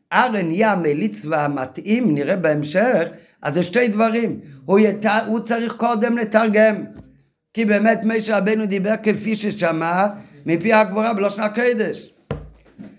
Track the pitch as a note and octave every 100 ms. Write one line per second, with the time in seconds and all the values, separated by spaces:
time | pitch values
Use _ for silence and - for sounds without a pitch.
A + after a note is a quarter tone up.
0 | - F3+ B3 G#3 E3+ F3 A3 F#3 D#3 D3
1 | G#3+ - D3+ D#3 D3 C#3 C3 - F3 A#3
2 | A3+ D3 C#3+ F#3+ D#3+ D3+ D3 F#3 A#3+ G#3
3 | B2 - - _ D3 D3+ F3 A#3+ B3 G#3
4 | A3+ A3+ A3+ A2 - - - G3 G#3+ -
5 | G#3+ G#3+ G#3+ A3 - A#3 A#3 - A#3 A#3
6 | A#3+ A#3 A3 A3 A3+ G#3 A3 G3 - -
7 | - _ _ _ _ A3 G#3+ G3+ A3 A3
8 | G#3+ A3+ G#3+ G#3 F#3+ A3 G#3 G3 G3 A3
9 | G#3+ G#3 A3 G#3+ G#3 G#3 E3+ D#3+ E3 F3
10 | G#3 G#3 - - D#3 E3+ G#3 G#3+ G#3 G3+
11 | A3+ G3+ G3 G#3 G#3+ A3 B3 A3+ F3+ D3
12 | - _ - - - - _ - -